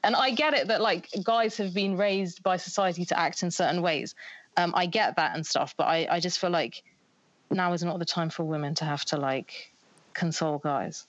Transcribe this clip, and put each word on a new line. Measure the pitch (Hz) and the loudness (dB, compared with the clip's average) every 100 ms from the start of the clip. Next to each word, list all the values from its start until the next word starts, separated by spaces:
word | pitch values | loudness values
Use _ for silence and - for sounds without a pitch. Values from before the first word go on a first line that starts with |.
And | 202 240 | 2 4
I | 262 | 2
get | 240 302 285 | 2 2 2
it | 165 | 2
that, | 220 | 2
like, | 220 175 - 214 | 2 0 -4 -6
guys | 185 226 220 220 | 0 2 2 0
have | 196 180 | -4 0
been | 196 185 | 0 2
raised | 208 196 185 170 | 2 2 -2 -2
by | 196 185 | 0 0
society | - 190 190 170 175 | -2 0 0 0 0
to | - | 2
act | 160 - | 0 0
in | 180 | -4
certain | - 170 170 | 0 0 2
ways. | 175 151 - - - - - - | 0 0 -4 -12 -18 -20 -4 0
Um, | 175 - | 2 2
I | 180 | 2
get | 220 208 - | 2 2 2
that | 151 165 | 0 0
and | 160 | -2
stuff, | - 139 - | 0 0 0
but | |
I, | - 165 165 | 2 2 2
I | 175 | 0
just | 175 170 | 0 -2
feel | 180 | 0
like | 175 123 - _ _ _ _ _ _ _ | 2 0 -4 _ _ _ _ _ _ _
now | 190 180 | 0 2
is | 175 | 2
not | 175 160 | 0 -2
the | 170 | -2
time | - 165 | -2 -2
for | - | -2
women | 160 156 143 160 | -2 -2 -2 -2
to | 156 | -2
have | 143 - | -4 -2
to, | 151 | -2
like, | 139 135 - - - _ _ _ _ - | 0 -2 -4 -14 -18 _ _ _ _ -2
console | 175 156 160 147 | -2 0 0 0
guys. | 151 139 92 - | 0 -2 -2 -8